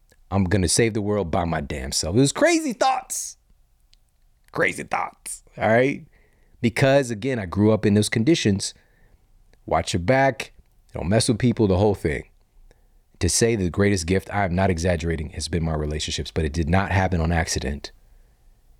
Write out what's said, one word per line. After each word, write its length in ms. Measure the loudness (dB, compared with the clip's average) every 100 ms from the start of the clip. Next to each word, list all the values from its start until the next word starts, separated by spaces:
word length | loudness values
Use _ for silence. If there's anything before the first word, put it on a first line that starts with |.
| _ _ -4
I'm 140 | -2 2
gonna 220 | 2 2
save 280 | 2 0 0
the 60 |
world 260 | -2 -2 -2
by 160 | -2 -2
my 160 | -4
damn 300 | -6 -8 -6
self. 240 | -6 0 2
It 40 |
was 120 | 2
crazy 420 | 2 2 2 -2
thoughts. 640 | -2 0 -2 -6 -10 -12 -16 _ _ _ _ _ _ _ _ _ _ _
Crazy 320 | -4 -4 -4
thoughts, 600 | -6 -6 -6 -10 -16 -16 _ -4
all 120 | 2
right? 360 | 4 2 -2 -12 _ _ _ _ _
Because, 500 | -2 2 4 4 2
again, 300 | -4 -4 -4
I 60 | -4
grew 260 | 2 4
up 140 | 4 4
in 80 |
those 160 | 4 2
conditions. 640 | 2 2 2 2 0 -2 -12 _ _ _ _ _ _ _ _ -2
Watch 280 | -2 0
your 80 | -2
back. 500 | 2 4 2 0 -8 -16 _ _ _
Don't 140 | -8 0
mess 220 | 0 2
with 100 | 2
people, 280 | 2 2 2
the 100 | 4
whole 180 | 2 0
thing. 280 | -2 -4 -8 _ _ _ -20 _ _ _ _ -4
To 100 | -2
say 260 | 2 2 2
the 140 | 0
greatest 380 | 2 2 2 0
gift, 220 | -2 -2
I 100 | -2
am 100 | 0
not 160 | 2 2
exaggerating, 600 | 2 0 0 -2 -4 -6
has 180 | -8 -6
been 160 | -2
my 100 | -2
relationships, 580 | -2 -4 -4 -6 -6 -6
but 120 | -4
it 80 | -2
did 160 | -2 0
not 240 | 0 2
happen 300 | 0 0 0
on 100 | 0
accident. 640 | 0 -2 -4 -4 -8 -12 -20 _ -20 _ _ _ _ _ _